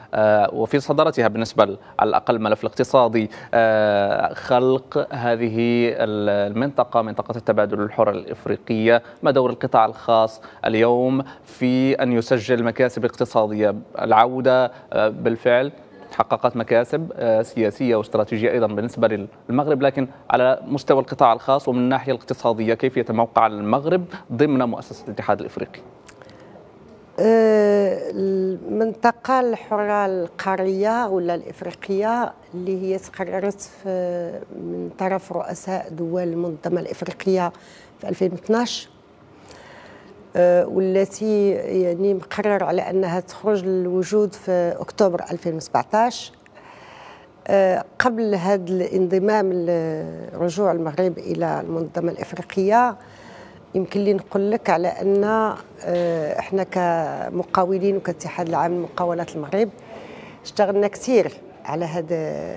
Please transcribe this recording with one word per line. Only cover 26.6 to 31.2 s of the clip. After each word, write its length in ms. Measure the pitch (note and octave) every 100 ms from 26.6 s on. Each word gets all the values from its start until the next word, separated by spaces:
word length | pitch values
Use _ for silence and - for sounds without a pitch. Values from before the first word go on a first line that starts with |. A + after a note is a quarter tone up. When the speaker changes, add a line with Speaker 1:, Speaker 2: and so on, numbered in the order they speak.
| - - - - - -
Speaker 2:
آه، 920 | G#3+ A3+ A3+ G#3+ G#3 G3+ G3 F#3 -
المنطقة 1300 | - F#3+ F#3+ F#3+ F#3 - G#3+ A3+ G#3 A#3 A3+ - C4
الحرة 640 | B3 A3 - G#3 G#3 G#3 G3
القارية 1040 | F#3 E3+ - G3 F#3+ F#3+ F#3+ G#3 A#3 A#3
ولا 280 | F#3+